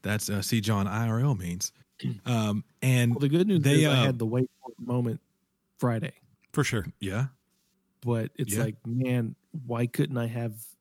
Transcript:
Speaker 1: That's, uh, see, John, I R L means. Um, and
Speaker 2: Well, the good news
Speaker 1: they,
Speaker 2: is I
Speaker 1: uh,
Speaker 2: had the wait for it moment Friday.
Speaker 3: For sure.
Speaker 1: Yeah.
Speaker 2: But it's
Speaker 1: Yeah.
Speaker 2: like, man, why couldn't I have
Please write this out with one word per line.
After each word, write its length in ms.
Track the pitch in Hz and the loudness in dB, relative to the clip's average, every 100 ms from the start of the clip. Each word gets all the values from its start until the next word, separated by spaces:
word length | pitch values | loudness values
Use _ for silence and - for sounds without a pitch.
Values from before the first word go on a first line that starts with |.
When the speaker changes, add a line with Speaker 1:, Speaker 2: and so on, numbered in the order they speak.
Speaker 1:
That's, 280 | 98 107 - | -2 -2 -2
uh, 120 | 101 | -4
see, 200 | - 113 | 0 0
John, 260 | 104 101 98 | 2 0 0
I 200 | 107 117 | 0 0
R 100 | 113 | 2
L 160 | 143 | 0
means. 380 | 104 87 87 - _ _ - 131 107 | 0 -2 -4 -6 _ _ -6 -6 -4
Um, 380 | 123 117 107 104 - _ | -2 0 0 -2 -4 _
and 300 | 131 127 120 | 2 4 4
Speaker 2:
Well, 80 | 120 | 2
the 100 | 143 | 2
good 180 | 165 202 | 2 4
news 140 | 180 | 4
Speaker 1:
they, 220 | 139 143 | 4 6
Speaker 2:
is 40 | 156 | 6
I 40 | |
Speaker 1:
uh, 140 | 135 | 4
Speaker 2:
had 120 | 113 123 | 4 2
the 80 | |
wait 240 | 110 123 131 _ | 0 0 -2 _
for 80 | - | -20
it 80 | - 117 | -12 -4
moment 320 | 123 120 - _ _ _ _ _ _ | -2 -2 -4 _ _ _ _ _ _
Friday. 360 | 123 113 - _ _ _ _ | -2 0 -4 _ _ _ _
Speaker 3:
For 100 | - | -2
sure. 220 | 139 113 - - | 0 0 -4 -8
Speaker 1:
Yeah. 260 | 98 101 135 _ _ _ _ _ _ _ | -4 -2 -2 _ _ _ _ _ _ _
Speaker 2:
But 300 | 117 113 110 - | -2 -2 -2 -6
it's 160 | 131 | -4
Speaker 1:
Yeah. 80 | 104 | -2
Speaker 2:
like, 120 | 135 - 117 | -2 -4 -4
man, 480 | 123 127 123 113 - _ 160 120 | -2 0 0 -2 -8 _ -14 -6
why 180 | 117 | -2
couldn't 320 | 120 - 147 123 | -2 0 -2 -2
I 80 | 117 | -4
have 260 | 117 117 110 - - | -4 -6 -8 -18 -20